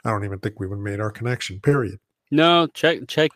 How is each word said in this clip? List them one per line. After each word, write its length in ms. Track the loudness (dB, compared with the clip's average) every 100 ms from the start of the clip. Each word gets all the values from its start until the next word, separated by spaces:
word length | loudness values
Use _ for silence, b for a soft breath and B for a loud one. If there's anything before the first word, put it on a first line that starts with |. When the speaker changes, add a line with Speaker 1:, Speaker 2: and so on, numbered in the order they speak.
| -4
Speaker 1:
I 60 |
don't 140 | -2 -4
even 140 | -6
think 200 | -8 -6
we 80 | -8
would 100 | -6
have 60 |
made 160 | -6 -4
our 100 | -6
connection, 480 | -6 -6 -6 -8 -4
period. 380 | 0 0 0 -8 _ _ -2
Speaker 2:
No, 360 | 4 6 6 2
check, 400 | 2 0 0 -4
check 240 | 0 0